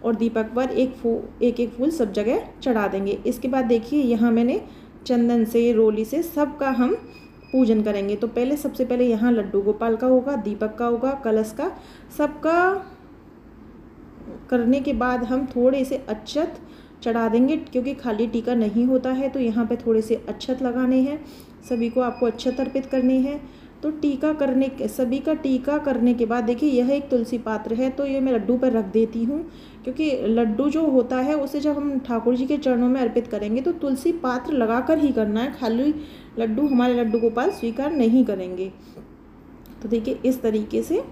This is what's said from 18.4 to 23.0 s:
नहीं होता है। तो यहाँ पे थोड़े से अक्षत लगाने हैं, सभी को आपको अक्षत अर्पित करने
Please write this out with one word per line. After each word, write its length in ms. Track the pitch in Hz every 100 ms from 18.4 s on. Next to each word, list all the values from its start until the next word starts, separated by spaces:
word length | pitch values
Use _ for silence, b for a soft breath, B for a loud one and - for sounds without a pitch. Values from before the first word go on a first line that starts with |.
| 233 247
नहीं 300 | 214 208 247
होता 240 | 262 254
है। 160 | 262 269
तो 120 | 269
यहाँ 260 | 240 220 226
पे 100 | 233
थोड़े 240 | 233 220
से 200 | 220 220 -
अक्षत 340 | 208 - 262
लगाने 380 | 254 240 254 262
हैं, 180 | 262 302 B B B B
सभी 280 | - 240 233
को 100 | 240
आपको 240 | 247 240 240
अक्षत 340 | 226 262 254
अर्पित 260 | 254 269 269
करने 320 | 262